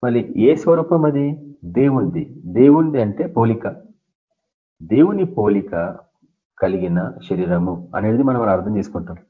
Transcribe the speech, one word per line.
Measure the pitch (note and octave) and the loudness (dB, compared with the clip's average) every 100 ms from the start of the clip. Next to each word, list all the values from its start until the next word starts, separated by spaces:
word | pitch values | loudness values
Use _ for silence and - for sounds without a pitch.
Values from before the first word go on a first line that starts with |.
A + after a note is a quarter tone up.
మళ్ళీ | B2 A#2+ - - | 0 -2 -2 2
ఏ | A#2 D3+ | 4 4
స్వరూపం | - - D#3+ E3+ D3+ | 2 2 4 2 2
అది? | C#3+ C#3+ D3 - - | 0 -2 -4 -12 -18
దేవునిది. | F2 F2+ C#3 C3 F#2+ E2 - - E2+ | -6 0 2 2 0 -4 -8 -12 -8
దేవునిది | F#2+ C3+ D3 D#3+ C#3+ | 4 6 6 2 0
అంటే | G#2+ G2+ F2+ | -2 -2 -4
పోలిక, | A2+ A2+ A2 - - - _ _ _ _ _ _ _ _ _ | 0 0 0 -4 -12 -20 _ _ _ _ _ _ _ _ _
దేవుని | E2 A2 E3+ G3+ F3+ | -2 4 4 4 -2
పోలిక | - G#2 G2+ F2+ E2+ F2 - _ _ _ _ _ - | 0 0 0 -2 -6 -6 -8 _ _ _ _ _ -6
కలిగిన | F#2 F#2 F2+ F2 F#2 - - | -4 -2 -2 -2 -4 -10 -8
శరీరము | F2+ F2 F2 F2+ F2 - - | -4 -2 -2 -2 -6 -8 -4
అనేది | G#2+ A#2 | -2 0
మనం | C3+ B2 | 2 2
అర్థం | A2+ F#2 F#2+ G#2+ | 0 0 0 -4
చేసుకుంటాం. | F2+ F2+ E2+ E2+ _ | -4 -8 -10 -14 _